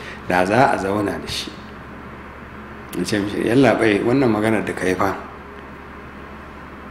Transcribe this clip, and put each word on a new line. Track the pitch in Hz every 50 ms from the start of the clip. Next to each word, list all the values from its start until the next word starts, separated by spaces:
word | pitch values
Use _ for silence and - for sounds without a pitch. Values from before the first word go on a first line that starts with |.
| - - - - - -
da | 90 90 90
za | 92 104 117 135 - -
a | 101
zauna | 92 95 98 104 101 101 87 80
da | 73
shi. | - - - - - - - - - - - - - - - - - - - - - - - - - - - - - - - - - -
In | - 92
ce | - - 104
mishi, | 98 104 101 - -
"Yallaɓai, | - 113 135 139 117 104 - 113 113 104 98 95
wannan | 113 123 139 139 120
maganar | 107 104 104 113 110 101 92
da | 90 85
ka | - -
yi | 92 92
fa, | 90 104 98 95 - - - - - - - - - - - - - - - - - - - - - - - - - - - - - - - - - - -